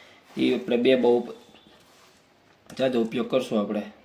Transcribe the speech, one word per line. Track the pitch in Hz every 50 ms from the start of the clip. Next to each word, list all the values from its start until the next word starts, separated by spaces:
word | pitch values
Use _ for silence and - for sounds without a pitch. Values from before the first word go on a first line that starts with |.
| - - - _ _ - - -
એ | 127 127 127
આપણે | 113 - - 123 120
બે | 123 131 131
બહુ | 123 120 120 120 120 113 - - - - - - - _ _ - - _ _ _ _ _ - _ _ _ _ _ _ _ _ _ _ _ - - -
જાજો | 131 131 123 117
ઉપયોગ | 113 110 - 123 113 -
કરશું | 135 127 127 - 123 107
આપણે, | 101 101 104 104 104 - - - -